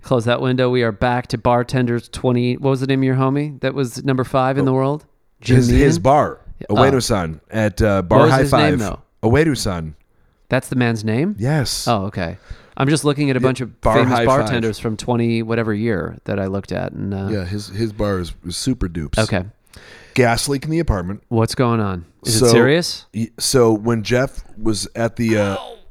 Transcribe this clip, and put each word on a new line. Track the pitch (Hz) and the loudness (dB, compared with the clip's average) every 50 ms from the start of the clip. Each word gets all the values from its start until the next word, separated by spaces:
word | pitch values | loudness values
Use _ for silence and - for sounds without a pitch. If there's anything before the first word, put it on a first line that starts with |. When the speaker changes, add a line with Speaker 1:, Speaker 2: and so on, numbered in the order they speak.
Speaker 1:
Close | - - 135 123 107 | -2 0 0 0 2
that | 120 120 131 | 0 0 0
window. | 135 131 127 127 127 123 | 0 0 0 2 2 2
We | 123 127 | 2 2
are | 120 113 | 0 0
back | 104 - 127 123 120 123 120 - | -2 -2 -2 0 0 -2 -2 -4
to | - 117 | -6 -2
Bartenders | - 123 120 120 123 - - 127 127 117 120 120 - - | 0 2 2 2 0 0 0 0 0 0 0 -4 -4 -8
twenty. | - - - 131 123 120 123 123 123 | -14 -2 0 0 2 2 0 0 -2
What | - - 135 | -2 0 0
was | 135 127 | 0 0
the | 131 | 0
name | 135 135 135 | 0 0 0
of | 135 | 2
your | 131 127 | 0 2
homie | 131 131 135 135 143 147 151 143 123 | 2 0 0 0 -2 -4 -6 -8 -6
that | - 135 131 | -6 -4 -2
was | 139 139 120 - 127 131 | -2 -4 -4 -6 -6 -2
number | 139 135 127 127 | -2 0 0 -2
five | - - 135 127 131 135 139 | -2 0 0 0 0 0 0
in | 135 | 0
the | 135 | 2
Speaker 2:
Oh. | 131 | 2
Speaker 1:
world? | 131 135 135 147 151 - _ _ _ _ _ _ _ | 2 0 0 -2 -6 -10 _ _ _ _ _ _ _
Jim | - - 123 | 0 4 4
Speaker 2:
His, | 123 123 120 | 6 6 6
his | 120 123 - 151 160 170 | 4 6 6 4 2 2
Speaker 1:
Meehan? | |
Speaker 2:
bar, | - 131 143 151 120 85 67 - - - - - - - | 2 4 4 4 2 0 -4 -10 -16 -20 -16 -16 -6 -2
Speaker 1:
Oh. | 104 | 2
Speaker 2:
Uedo-san, | 107 123 139 135 127 117 - 120 98 87 80 78 76 _ _ | 4 4 4 4 2 0 0 -2 -2 -2 -4 -6 -10 _ _
at, | - 110 110 107 - - | -4 0 0 0 0 0
uh, | 110 104 101 95 | 0 2 2 0
Bar | 92 85 110 117 | 0 4 4 6
Speaker 1:
What | 143 | 6
was | 156 131 | 6 6
Speaker 2:
High | 135 | 4
Speaker 1:
his | 147 143 | 2 2
name, | 135 - - - - 120 | 4 2 4 2 2 0
Speaker 2:
Five. | 107 95 87 - - _ _ _ | -2 -4 -6 -10 -14 _ _ _
Speaker 1:
though? | - 110 | 0 2
Speaker 2:
Uedo-san. | 120 139 160 165 139 110 - 110 92 85 80 78 76 _ _ _ _ _ _ _ _ _ _ _ | 4 4 4 2 0 -2 -4 -6 -6 -6 -8 -10 -12 _ _ _ _ _ _ _ _ _ _ _
Speaker 1:
That's | - 131 - - | -4 -4 -2 -2
the | 135 | -2
man's | 127 120 117 113 107 104 | 0 0 0 0 -2 -2
name? | 110 107 120 156 107 104 104 | -2 -2 -2 -2 -2 -4 -4
Speaker 2:
Yes. | 110 131 151 156 123 - - - - 123 | -2 -2 0 0 -2 -2 -6 -6 -2 -2
Speaker 1:
Oh, | 117 104 95 | -2 -2 -2
okay. | 104 - - 90 82 87 - _ - - - - _ _ | -6 -6 -6 -6 -6 -8 -12 _ -18 -18 -18 -18 _ _
I'm | - 135 135 | -2 0 0
just | 156 147 - | 0 2 0
looking | 147 143 139 151 139 | -2 0 0 0 0
at | 131 | 0
a | 127 | 2
Speaker 2:
Yeah, | 123 | 0
Speaker 1:
bunch | 131 131 123 | 0 0 -2
of | 127 107 - _ | -6 -10 -12 _
Speaker 2:
Bar | - 120 107 | 0 2 4
Speaker 1:
famous | 117 127 127 | 4 4 4
Speaker 2:
High | 127 120 117 | 2 2 2
Five. | 123 131 135 | 4 2 2
Speaker 1:
bartenders | 113 107 131 120 113 113 104 - | 2 0 -2 -2 -2 -2 -4 -4
from | - 117 110 | -6 -6 -6
twenty | 104 - - 123 117 117 117 117 113 | -4 -4 -2 0 0 0 0 0 -2
whatever | 113 110 117 117 113 110 | -2 -2 -2 -2 -2 -2
year | 107 104 110 117 107 87 80 82 82 - _ | -2 -2 0 -2 -2 -2 -4 -6 -10 -10 _
that | - 101 98 | -6 -4 -4
I | 98 | -4
looked | 95 95 98 95 - | -4 -4 -6 -6 -6
at. | 92 90 90 92 | -6 -6 -6 -6
And, | - - 101 98 101 | -8 -6 -6 -6 -6
uh, | 95 98 101 | -4 -4 -4
Speaker 2:
Yeah, | 110 101 90 | -4 -4 -6
his, | 87 98 104 101 95 | -6 -8 -8 -10 -10
his | 95 101 117 113 | -6 -4 -4 -4
bar | 104 110 107 101 98 92 | -2 -4 -2 -2 0 -2
is, | 87 80 - - - | -4 -6 -10 -12 -12
is | 87 87 | -10 -8
super | - - 131 127 - - 90 | -4 -2 -2 -2 -2 -4 -6
dupes. | 82 82 78 69 - - | -4 -6 -6 -4 -2 -2
Speaker 1:
Okay. | 110 - 110 92 90 104 - _ _ _ - - - - - - - - - | 0 0 0 -4 -4 -6 -14 _ _ _ -20 -20 -20 -20 -20 -20 -20 -6 0
Speaker 2:
Gas | - 123 117 117 113 - 139 | 2 2 2 2 0 -2 -4
leak | 139 135 - | -4 -4 -4
in | 156 | -4
the | 160 165 | -4 -2
apartment. | 170 - 117 95 85 90 101 104 _ _ | 0 0 -2 -2 -2 -6 -8 -10 _ _
Speaker 1:
What's | 120 110 113 110 - | 0 0 0 0 0
going | - 127 120 117 113 | 0 0 0 2 0
on? | 107 98 95 87 85 _ _ _ - | -2 -2 -4 -6 -10 _ _ _ -4
Is | - 113 107 | -2 2 4
Speaker 2:
So, | 123 | 6
Speaker 1:
it | 120 | 6
serious? | 113 120 120 131 147 170 170 - - - - _ | 6 6 6 6 4 2 0 -4 -8 -10 -14 _
Speaker 2:
y-, | - 104 113 113 _ | -6 -6 -6 -6 _
so | - - - - 131 120 113 | -6 -6 0 4 4 6 6
when | 113 104 104 117 117 113 104 | 4 2 0 -2 -2 -2 -2
Jeff | - 123 120 135 135 - - - - - | -2 0 0 -2 -2 -6 -12 -16 -14 -12
was | - 107 110 107 92 95 - - | -4 -2 -2 -2 -2 -6 -8 -6
at | 117 117 113 - | -4 -4 -4 -2
the, | - 120 113 110 107 | -2 0 0 2 2
uh, | 101 98 98 92 | 0 0 -2 -6
Speaker 1:
Ow. | - - - - - - | -10 -14 -18 -20 -20 -20